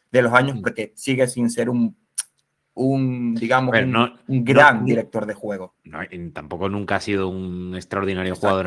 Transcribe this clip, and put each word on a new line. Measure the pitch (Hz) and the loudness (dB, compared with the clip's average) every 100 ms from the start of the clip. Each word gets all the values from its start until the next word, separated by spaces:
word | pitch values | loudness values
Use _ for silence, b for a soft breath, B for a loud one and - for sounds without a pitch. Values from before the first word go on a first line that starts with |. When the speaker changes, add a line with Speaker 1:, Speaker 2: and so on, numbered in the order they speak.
| _ | _
Speaker 1:
de | 127 | 2
los | 120 | 6
años, | 123 139 123 | 4 4 -2
Speaker 2:
Mm. | |
Speaker 1:
porque | 92 - 107 | -6 -6 -10
sigue | - - 131 127 | -8 -4 0 0
sin | 127 117 | 0 -2
ser | - 120 | 0 -2
un, | 123 113 - _ - - _ _ _ _ | 0 0 -2 _ -10 -10 _ _ _ _
un, | - 131 135 131 123 120 | -4 0 0 0 -2 -2
digamos, | 113 117 127 127 | -2 2 2 4
Speaker 2:
A | 113 | 2
ver, | 127 | 2
Speaker 1:
un, | |
Speaker 2:
no, | 117 120 - - | 2 0 -2 -4
Speaker 1:
un | 135 | -2
Speaker 2:
no, | |
Speaker 1:
gran | 120 135 147 117 | 4 8 8 6
Speaker 2:
no, | 127 | 0
Speaker 1:
director | 117 - 113 104 | 0 -2 -6 -6
de | |
juego. | 101 107 98 92 _ | -8 -8 -8 -10 _
Speaker 2:
no, | - 78 85 | -18 -14 -12
y | 90 85 | -12 -12
tampoco | 82 76 85 95 | -12 -10 -6 -4
nunca | 101 95 98 | -4 -2 -4
ha | |
sido | - 101 95 | -2 -2 -2
un | 95 92 90 90 | -6 -8 -8 -8
extraordinario | 92 - 98 98 92 92 | -10 -6 -4 -2 -4 -4
Speaker 1:
Exacto. | 90 101 | -2 0
Speaker 2:
jugador | 95 | 0